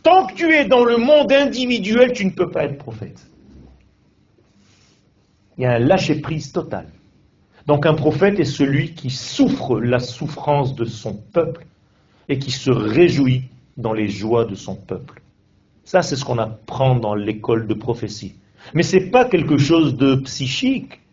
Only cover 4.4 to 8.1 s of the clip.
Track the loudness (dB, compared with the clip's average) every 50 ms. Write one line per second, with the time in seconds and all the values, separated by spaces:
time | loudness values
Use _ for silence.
4.4 | _ _ _ _ _ _ _ _ _ _ _ _ _ _ _ _ _ _ _ _
5.4 | _ _ _ -2 0 0 2 2 4 4 4 2 2 0 -2 -2 -2 -6 -8 -8
6.4 | -8 -6 -8 -8 -6 -6 -10 -10 -10 -14 -20 _ _ _ _ _ _ _ _ _
7.4 | _ _ _ _ _ 0 0 2 2 0 0 2 0 -2